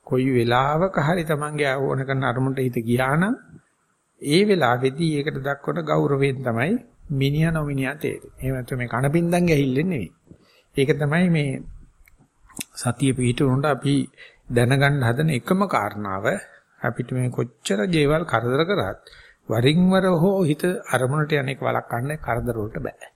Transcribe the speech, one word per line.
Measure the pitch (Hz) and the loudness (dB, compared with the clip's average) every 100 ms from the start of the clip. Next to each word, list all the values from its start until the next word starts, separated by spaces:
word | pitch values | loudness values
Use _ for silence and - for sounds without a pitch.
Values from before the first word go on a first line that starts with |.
කොයි | - 131 131 | -2 0 2
වෙලාවක | 127 117 120 139 151 185 190 | 2 4 2 2 2 0 0
හරි | 143 180 | 0 0
Tamange | 156 147 151 151 143 135 | 0 -2 -2 -2 -2 0
ඕන | 139 135 | -2 -2
කරන | 135 135 | -2 -2
අරමුණට | 131 120 131 135 | -2 0 -2 0
හිත | 131 123 | -2 -2
ගියා | 110 120 131 | 0 0 2
නම් | 151 190 262 - - _ _ _ _ _ _ | 2 0 -2 -8 -20 _ _ _ _ _ _
ඒ | 139 156 208 | 0 2 4
වෙලාවේදී | 190 127 123 135 143 165 | 4 2 2 0 0 0
ඒකට | 147 151 143 | 0 -4 -4
දක්වන | 139 143 - 151 156 | -6 -6 -4 -4 0
ගෞරවයෙන් | 156 151 139 139 131 | 0 2 2 0 0
තමයි | 123 113 147 240 - _ - | -4 -2 0 -2 -4 _ -6
මිනිහා | 139 139 147 160 | -2 0 2 0
නොමිනිහා | 165 147 139 131 143 | 0 -2 -2 -4 -4
තේරෙන්නේ. | 139 - - - | -6 -6 -14 -8
එහෙම | 131 | -6
නැත්නම් | 131 123 131 | -6 -6 -6
මේ | 120 | -4
කණපින්දන් | 117 139 165 170 175 175 | -2 0 2 2 2 4
ගැහිල්ලෙන් | 147 135 127 180 | 4 2 0 0
නෙවෙයි. | 151 127 _ _ - _ _ _ - | -2 -6 _ _ -20 _ _ _ -2
ඒක | 139 | 0
තමයි | 147 147 160 185 | 2 0 2 2
මේ | 165 139 135 - - - _ _ _ _ _ _ - - | 2 0 -4 -10 -20 -20 _ _ _ _ _ _ -16 -14
සතිය | - 120 - 135 | -6 -6 0 0
පිහිටුනොත් | 127 120 120 139 127 151 | 0 0 2 2 2 0
අපි | 131 139 139 131 _ - _ - | 0 0 0 -2 _ -20 _ -2
දැනගන්න | 120 120 139 139 143 | 2 4 4 4 4
හදන | 117 120 156 | 2 2 0
එකම | 127 - 185 202 | 0 0 0 2
කාරණාව | 120 104 104 104 95 110 196 - - _ _ | 0 -2 -4 -6 -2 -2 -4 -8 -20 _ _
අපිට | 127 117 120 | -4 -4 -6
මේ | 127 123 | -4 -2
කොච්චර | 123 123 _ - 202 202 | -4 -6 _ -4 -2 0
දේවල් | 160 143 156 175 | 2 2 2 0
කරදර | 117 117 135 165 | 0 0 0 0
කරත් | 190 98 - - - - _ - | 0 -2 -6 -16 -20 -20 _ -4
වරින් | 110 127 156 180 | 2 4 4 4
වර | 190 190 170 | 4 2 2
හෝ | 180 196 | 2 2
හිත | 160 151 180 185 - | 0 0 -2 -4 -2
අරමුණට | 127 127 147 147 | 0 0 0 0
යන | 147 131 | -2 -2
එක | 135 | -4
වළක්වන්න | 123 117 - 117 135 156 | -2 -2 -4 -6 -4 -6
කරදර | - 120 117 113 | -4 -4 -2 -4
වලට | 104 82 | -6 -6
බෑ. | - - - | -10 -12 -20